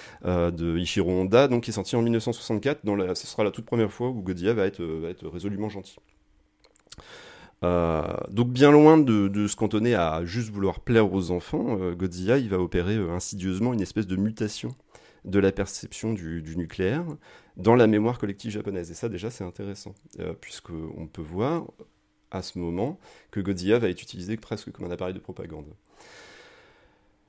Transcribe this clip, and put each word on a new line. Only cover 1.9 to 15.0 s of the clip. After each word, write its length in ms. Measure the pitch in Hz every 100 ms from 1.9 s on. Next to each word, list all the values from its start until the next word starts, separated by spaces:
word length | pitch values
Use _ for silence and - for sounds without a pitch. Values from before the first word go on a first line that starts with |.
en 80 | 120
mille 120 | 117
neuf 100 | 117
cent 80 | 117
soixante-quatre. 520 | 113 - 107 135 156
Dans 120 | 104 101
la, 180 | 92
ce 140 | 90 -
sera 160 | -
la 80 | 104
toute 140 | - 113
première 260 | 120 107
fois 160 | - 123
où 120 | 123
Godzilla 320 | 92 90 92
va 140 | 117 98
être, 140 | 95
euh, 180 | 85 80
va 100 | 82
être 180 | - 78
résolument 400 | 87 98 101 107
gentil. 260 | 98 92 - _ _ _ _ _ _ _ _ _ - - - - - - _
Euh, 400 | 87 87 85 80 - - -
donc 180 | 101 123
bien 220 | 123 143
loin 260 | 147 151 160
de, 320 | 135 107 98
de 180 | 101 104
se 80 |
cantonner 400 | - 107 110 117
à 300 | 110 82 80
juste 240 | 87 107 110
vouloir 320 | 101 98 87
plaire 320 | - 113 104
aux 180 | 95 85
enfants, 460 | 90 - 156 120 107
euh, 160 | 92
Godzilla, 440 | 87 92 87 92 135
il 100 | 117
va 100 | 95
opérer, 380 | 90 92 87 110
euh, 160 | 90
insidieusement 640 | 87 - 104 92 92 117
une 80 | 120
espèce 240 | 92 - 98
de 100 | 92
mutation 540 | 104 110 107 - 120 127 _ -